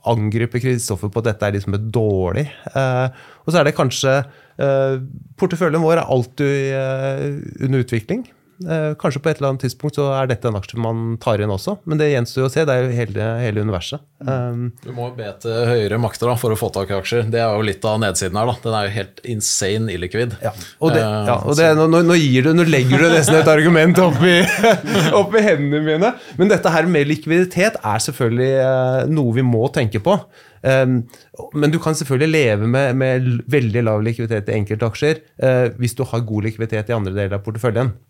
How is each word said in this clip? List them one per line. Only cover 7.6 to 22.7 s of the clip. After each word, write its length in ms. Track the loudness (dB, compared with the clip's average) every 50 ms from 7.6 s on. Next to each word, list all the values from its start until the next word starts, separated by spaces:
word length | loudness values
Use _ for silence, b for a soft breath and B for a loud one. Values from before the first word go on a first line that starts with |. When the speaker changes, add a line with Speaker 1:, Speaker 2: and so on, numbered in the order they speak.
| -2
Speaker 1:
under 160 | 0 0 0 0
utvikling, 400 | 0 -2 -4 -2 -4 -6 -6 -6 -10 _ _ _ _ _ _ -8
eh, 320 | -6 -4 -2 -2 -4 -4
kanskje 260 | -6 -8 -8 -8 -4 -2
på 80 | -4
et 80 | -2 -2
eller 120 | -2 -4
annet 140 | -4 -2 -4
tidspunkt 320 | -6 -6 _ -8 -6 -4
så 120 | -2 -2 -2 0
er 140 | -2 -2 -2
dette 200 | -2 -2 -2 -4
en 100 | -4 -4
aksje 200 | -6 -8 -8 -6
man 380 | -4 -4 -4 -4 -4 -4 -6 -4
tar 220 | -2 -2 0 0
inn 100 | 0 -2
også, 280 | -4 -4 -4 -6 -8 -8 _
men 140 | -4 -2 0
det 120 | 2 2 2
gjenstår 300 | 0 -2 -4 -2 -2 -2
jo 60 | -2
å 40 | 0
se, 120 | 0 0
det 100 | 0 0
er 80 | 0 0
jo 60 | 0 -2
hele, 320 | -2 -4 -4 -4 -4 -4 -4 -2 -2
hele 240 | -4 -2 -2 -2 -2
universet. 360 | -2 -2 -4 -6 -8 -12 -12 -14 _ _ _
Speaker 2:
Mm. 80 | -6 -4
Speaker 1:
Um, 440 | -4 -4 -4 -4 -6 -6 -6 -8 -8 -12 -18
Speaker 2:
Du 80 | -14 -10
må 180 | -10 -10 -10 -10
be 140 | -10 -12 -12 -12 -10
til 240 | -8 -6 -2 0 0
høyere 320 | 2 2 2 2 0 0 0
makter 300 | 0 -2 -2 -2 -2 0
da, 60 | 0
for 160 | 0 0 -2 -2
å 60 | 0
få 100 | -2 -4 -4
tak 180 | -4 -4 -4
i 60 | -4 -6
aksjer. 320 | -4 -2 -2 -2 0 0
Det 100 | -2 0
er 140 | 0 0 0
jo 60 | 0 -2
litt 220 | -2 -4 -4 -2
av 160 | -2 -2 0
nedsiden 360 | 0 -2 -2 -2 -4 -4 -2
her 100 | -2 -2
da. 100 | -2 -2 -4 -6
Den 140 | -4 -4
er 120 | -2 -2 -4
jo 60 | -4 -6
helt 240 | -8 -10 _ -18 -10
insane 680 | -8 -8 -6 -4 -4 -4 -2 -2 -2 -2 -2 -2 -4 -4
illikvid. 420 | -6 -8 -6 -4 -4 -4 -4 -6 -6 -6
Speaker 1:
Ja, 100 | -8 -8 B B B B B
og 120 | -2 2 2
det, 80 | 2
Speaker 2:
Eh, 260 | 0 0 -2 -2 0
Speaker 1:
ja, 120 | 0 -2 -2
og 160 | 0 -2 2
det, 140 | 4 4 4
Speaker 2:
så 80 | 4 4
Speaker 1:
nå, 80 | 4 4
nå, 140 | 4 4 6
nå 140 | 6 4 4
gir 240 | 4 4 4 4 4
du, 80 | 4 4
nå 140 | 4 4
legger 300 | 4